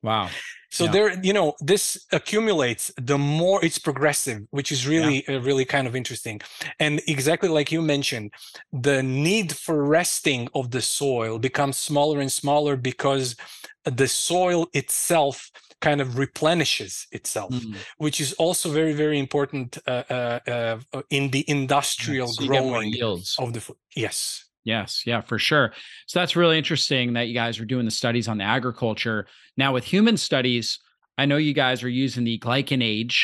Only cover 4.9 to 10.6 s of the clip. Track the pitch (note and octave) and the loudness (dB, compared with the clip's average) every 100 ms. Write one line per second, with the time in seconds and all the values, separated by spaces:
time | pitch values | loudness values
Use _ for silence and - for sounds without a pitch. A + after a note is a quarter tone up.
4.9 | D#3+ D#3 C3+ C3+ C3+ B2 C#3 C3 C#3+ C3 | 2 2 0 -2 -4 0 0 2 0 0
5.9 | B2 B2 A2+ - G#2+ - - D#3 - D3+ | -4 -6 -8 -10 -10 -14 -12 -12 -2 0
6.9 | D3+ - D3 C3+ E3 F#3 D#3 D3 D#3+ D#3+ | 0 -2 0 2 2 2 2 2 0 2
7.9 | C#3+ C3+ A#2+ G#2 - - - - C3+ B2+ | 2 0 -4 -8 -14 -20 -20 -10 -2 2
8.9 | C#3 C3 C3 D3+ G#3+ F3+ C#3+ - D#3+ C#3+ | 2 2 2 2 2 0 -6 -2 0 4
9.9 | D#3+ F3 - - C3 A#2 C#3+ | 4 2 0 0 0 -2 -4